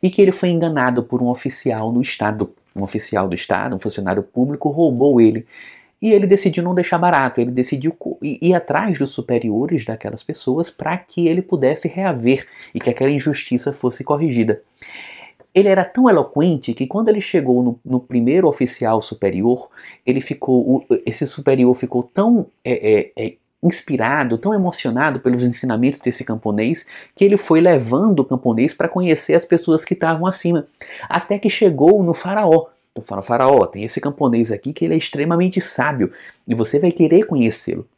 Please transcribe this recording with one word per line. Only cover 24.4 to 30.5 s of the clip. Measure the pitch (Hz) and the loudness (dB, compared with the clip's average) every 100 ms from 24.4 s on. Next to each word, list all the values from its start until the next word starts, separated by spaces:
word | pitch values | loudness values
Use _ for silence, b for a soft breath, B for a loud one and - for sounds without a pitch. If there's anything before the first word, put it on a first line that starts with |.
| 190 | -2
emocionado | 214 180 - 135 117 151 131 | -2 -2 -2 -4 -2 -2 -2
pelos | 127 123 | -2 0
ensinamentos | 123 120 131 113 127 139 | 0 -2 -4 0 0 -2
desse | - 120 | -6 -6
camponês, | - 113 110 104 113 110 - B B | -6 -6 -4 -2 -2 -2 -8 B B
que | _ 196 | _ 4
ele | 202 | 4
foi | - 160 | 2 4
levando | 175 160 117 127 214 175 | 6 4 2 0 2 2
o | 127 | 0
camponês | 131 127 113 120 | 0 0 0 0
pra | - 170 | 0 -4
conhecer | 185 180 160 - | -2 0 0 2
as | 170 | 0
pessoas | 165 170 170 160 | 2 0 2 0
que | - 180 | 0 -2
estavam | 165 160 180 | 0 0 -2
acima, | 185 180 | -2 -2